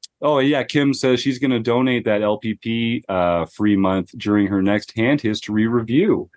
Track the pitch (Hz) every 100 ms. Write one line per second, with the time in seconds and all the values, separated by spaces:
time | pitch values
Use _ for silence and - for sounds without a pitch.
0 | - - 143 143 139 143 123 151 143 131
1 | 131 123 139 123 135 120 113 120 127 123
2 | 110 104 104 104 110 104 117 113 117 120
3 | - 95 87 87 82 - 104 98 95 95
4 | 90 - 104 104 98 98 98 104 - 113
5 | 120 147 110 107 - 107 113 120 113 131
6 | 208 92 -